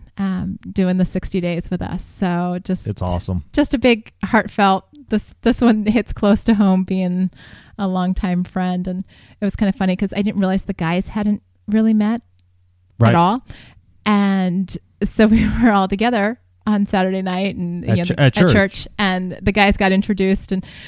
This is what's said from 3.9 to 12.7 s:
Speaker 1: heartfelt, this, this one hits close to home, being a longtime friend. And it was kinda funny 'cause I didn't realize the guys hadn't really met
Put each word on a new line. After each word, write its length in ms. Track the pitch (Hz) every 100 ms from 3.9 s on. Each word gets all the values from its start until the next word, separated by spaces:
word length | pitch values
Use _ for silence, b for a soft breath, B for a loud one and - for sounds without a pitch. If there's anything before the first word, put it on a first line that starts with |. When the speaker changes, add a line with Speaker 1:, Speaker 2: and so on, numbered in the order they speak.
| 226 - -
Speaker 1:
heartfelt, 640 | - 220 - - 196 190 - 302 277
this, 240 | 214 - -
this 180 | 240 247
one 240 | 240 220
hits 300 | 208 240 247
close 280 | - 208 214
to 100 | -
home, 300 | 208 196 190
being 460 | 185 185 185 180 185 B B B B -
a 60 | 196
longtime 560 | 185 185 185 185 180
friend. 440 | 180 185 180 180 185
And 160 | 180 - b b _
it 40 |
was 100 | 202
kinda 180 | - 202
funny 220 | - 185
'cause 180 | 185 196 202
I 60 |
didn't 180 | 208 190
realize 220 | 190 190
the 80 | -
guys 360 | 190 165 175 -
hadn't 340 | 220 208 208 - _ -
really 280 | 214 220
met 280 | 220 208 233 - _ _ _ _